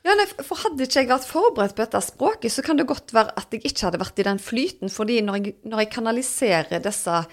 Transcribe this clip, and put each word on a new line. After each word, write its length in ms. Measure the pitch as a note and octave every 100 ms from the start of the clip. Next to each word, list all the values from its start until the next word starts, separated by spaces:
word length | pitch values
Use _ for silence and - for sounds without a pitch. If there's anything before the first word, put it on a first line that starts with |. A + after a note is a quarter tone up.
Ja, 120 | F4 G#4
nei, 80 | G4
for, 160 | -
for 120 | C#4 E4+
hadde 260 | A4 C#4+
ikke 180 | C4 C#4
jeg 80 | B3+
vært 160 | B3+
forberedt 520 | - D#4+ A4 A#3 G3+ G#3
på 80 |
dette 160 | A#3 G3+
språket, 480 | G3 - D4 A4 A#3
så 80 | -
kan 140 | C4+ D4
det 120 | C4+
godt 240 | C#4+ -
være 180 | A3+ G#3+ -
at 160 | -
jeg 100 | A3
ikke 220 | C#4 - F#3+
hadde 140 | F3
vært 160 | F#3 -
i 80 | G3
den 140 | G3
flyten, 480 | - A3+ E4+ - G3
fordi 300 | - G#3+ A#3+
når 160 | G#3 G3+
jeg, 160 | G3+ -
når 200 | A3 A3
jeg 60 | G#3+
kanaliserer 880 | A#3 A3+ A#3 C4 - A#3 E3 D#3 E3+
disse 380 | F#3+ G#3 - E3+ E3